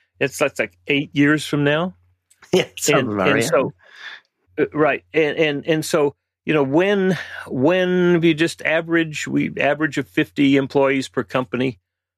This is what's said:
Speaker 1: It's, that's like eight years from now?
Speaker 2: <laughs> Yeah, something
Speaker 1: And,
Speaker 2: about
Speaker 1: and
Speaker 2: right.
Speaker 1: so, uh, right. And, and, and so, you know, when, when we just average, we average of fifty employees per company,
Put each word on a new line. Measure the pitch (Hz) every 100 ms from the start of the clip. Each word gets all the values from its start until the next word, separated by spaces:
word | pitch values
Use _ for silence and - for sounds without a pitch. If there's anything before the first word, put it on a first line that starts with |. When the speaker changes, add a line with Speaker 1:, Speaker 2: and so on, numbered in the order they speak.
| _ -
Speaker 1:
It's, | 139 -
that's | 139 -
like | 110 _ -
eight | 143 151
years | 143 143 151 -
from | 147
now? | 143 151 180 -
Speaker 2:
<laughs> | _ _ _ _ -
Yeah, | 185 - -
something | - 147 113
Speaker 1:
And, |
Speaker 2:
about | 104 92
Speaker 1:
and | 107
Speaker 2:
right. |
Speaker 1:
so, | 117 156 123 - _ - - - _ _ _ -
uh, | 143
right. | 151 151 127 -
And, | 156 151 143
and, | 156 143 170
and | 156 151
so, | 170 143 - _ _ -
you |
know, | 151
when, | 135 147 196 202 190 170 - - -
when | 131 143 185 180 180 175 175
we | 170
just | 156 165 -
average, | 147 160 165 165 165 147 -
we | 139 147 -
average | 139 147 156 143
of | 135
fifty | - 147 - 139 139
employees | 135 143 135 135 127
per | -
company, | 123 131 123 120 131 110 _ _ _